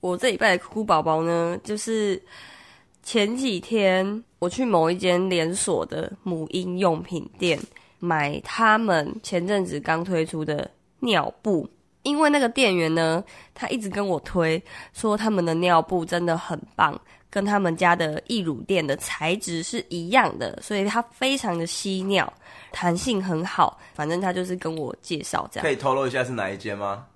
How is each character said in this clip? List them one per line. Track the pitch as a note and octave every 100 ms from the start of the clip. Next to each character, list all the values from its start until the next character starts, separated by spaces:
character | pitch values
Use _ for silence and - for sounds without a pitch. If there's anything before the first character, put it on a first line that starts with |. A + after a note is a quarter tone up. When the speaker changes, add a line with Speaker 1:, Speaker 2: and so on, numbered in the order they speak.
Speaker 1:
我 | F3+ F3+
这 | C4
礼 | G3
拜 | A3 F3+
的 |
酷 | -
酷 | -
宝 | G#3+ E3
宝 | D#3 D#3+
呢， | E3 E3+ E3+ F3
就 | - G#3+
是 | A3 A3 G#3 F#3+ - - - - - - _ _
前 | - A3+ G#3 B3
几 | C4+ F#3
天 | - A3 G3 F#3 F#3+ G#3 A#3 _
我 | F3
去 | F3 B3+
某 | F#3 D#3+
一 | F3+
间 | F#3+ F3+ F#3+
连 | F3+ D#3+
锁 | F#3 - D#3 D#2+
的 | D3+ E3 G3
母 | - E3 D#3
婴 | F#3 F3+ F3+
用 | F#3+ D#3+
品 | F3 F3 - -
店 | F3+ D3+ - - - _
买 | F3 D#3+ C#3+ D3
他 | - - A3+ G#3+
们 | A3+ E3+ C#3+ -
前 | - F3+ F3
阵 | G#3
子 | F3+ D3
刚 | D3 D#3+
推 | F3+ F3 D#3+
出 | D#3+
的 | D#3 D3 - _ _ _
尿 | B3 G3 C#3+ -
布， | G#3+ F3+ - _ _ _
因 | C4 D4
为 | D#4
那 | D4
个 | B3
店 | A#3+ B3 F3+
员 | D#3+
呢， | E3 D#3+ E3 G3 - -
他 | - A#3+
一 | C4
直 | G#3
跟 | G3 G3+
我 | E3
推 | - F#3 D#3+ D#3+ - - -
说 | - A3 G#3
他 | A3
们 | G#3 E3+
的 |
尿 | E3 F3+ E3
布 | D#3+ F#3
真 | D#3+ F3 E3+
的 | E3
很 | - D#3+ - -
棒， | D#3+ - - - _
跟 | - G3+
他 | G#3
们 | F#3 E3
家 | F3+ F3
的 | D#3+ D#3 -
溢 | A#3
乳 | E3+ C#3+
垫 | - F#3+ D3+
的 | C#3
材 | - - D#3 F#3+
质 | - E3+
是 | E3+ A#3+ -
一 | F3 E3+
样 | B3 G3+ -
的， | A#2 -
所 | - G#3
以 |
它 | G3 G#3+ A#3+
非 | - C4 C#4
常 | A#3 E3+
的 | E3
吸 | - G3+ F#3+
尿， | F#3+ G3 - - - - -
弹 | - F3 E3+
性 | C4 G#3+
很 | F#3 D#3+ F3+
好。 | - E3+ - -
反 | - D3+
正 | F3
他 | F#3+
就 | F3+
是 | F#3 F3+
跟 | D#3+ D#3+
我 | C3+ -
介 | - E3
绍 | - - -
这 | -
样。 | D#3+
Speaker 2:
可 |
以 | C3+
透 | C3+
露 | C3+ C3+
一 |
下 | B2+
是 | B2
哪 | B2 F#2+
一 | G2
间 | G#2 G2+
吗？ | G2+ G2+ C3